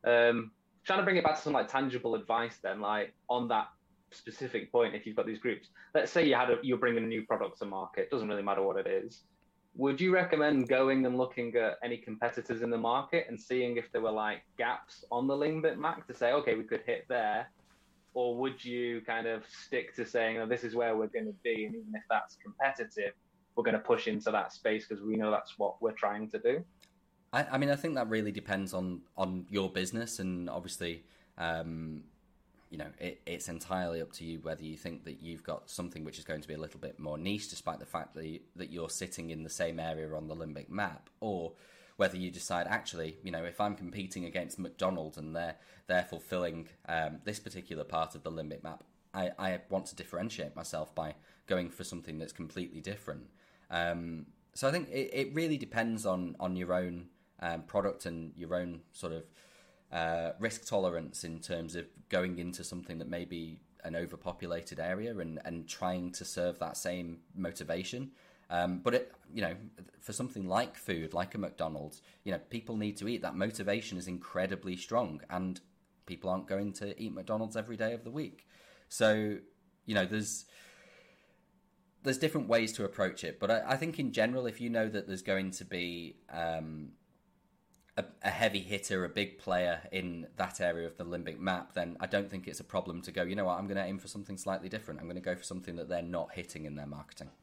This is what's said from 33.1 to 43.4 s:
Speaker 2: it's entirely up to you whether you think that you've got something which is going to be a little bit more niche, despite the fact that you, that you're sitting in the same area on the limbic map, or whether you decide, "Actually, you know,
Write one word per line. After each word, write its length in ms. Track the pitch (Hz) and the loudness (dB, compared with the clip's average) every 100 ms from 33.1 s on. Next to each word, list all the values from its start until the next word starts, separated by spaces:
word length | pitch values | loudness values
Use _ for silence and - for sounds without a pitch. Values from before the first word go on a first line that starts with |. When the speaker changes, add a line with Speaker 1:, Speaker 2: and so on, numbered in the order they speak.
| - - | -8 -8
Speaker 2:
it's 220 | 87 - | -8 -6
entirely 520 | 82 - 92 87 82 | -8 -2 -2 0 -2
up 120 | 80 | -4
to 120 | - | -8
you 140 | 85 80 | -8 -6
whether 240 | 80 78 | -4 -6
you 120 | 78 78 | -6 -8
think 280 | 92 80 | -8 -10
that 160 | 80 73 | -12 -12
you've 220 | 82 80 | -10 -10
got 260 | - 80 - | -6 -8 -8
something 360 | - 87 82 | -8 -6 -6
which 140 | 78 - | -10 -10
is 60 | |
going 160 | - 78 | -6 -6
to 80 | 73 | -6
be 60 | |
a 40 | 76 | -8
little 220 | 78 71 | -8 -8
bit 180 | 71 - | -12 -8
more 200 | 76 76 | -6 -4
niche, 300 | 90 104 - | -2 -2 -6
despite 300 | - - 80 | -6 -6 -6
the 60 | - | -6
fact 280 | 85 - | -6 -6
that 100 | 78 | -8
you, 160 | 80 80 - 85 | -8 -10 -12 -12
that 140 | 90 | -8
you're 200 | 85 80 | -6 -4
sitting 400 | - 90 - 82 | -4 -6 -8 -8
in 120 | 80 | -8
the 80 | 80 | -8
same 280 | - 85 82 | -2 -2 -2
area 340 | 80 78 78 | -4 -4 -4
on 140 | 76 78 | -6 -6
the 60 | |
limbic 340 | 80 80 73 - | -8 -8 -8 -8
map, 420 | 95 98 73 - _ | -4 -4 -4 -18 _
or 320 | 110 92 82 - - - - - | -2 -2 -4 -8 -20 -20 -20 2
whether 200 | 95 92 | 4 4
you 140 | 90 | -4
decide, 360 | 87 - 90 87 | -4 -2 0 2
"Actually, 500 | 110 - 85 80 80 | 0 -2 -6 -6 -6
you 80 | 92 | -6
know, 140 | 82 | -4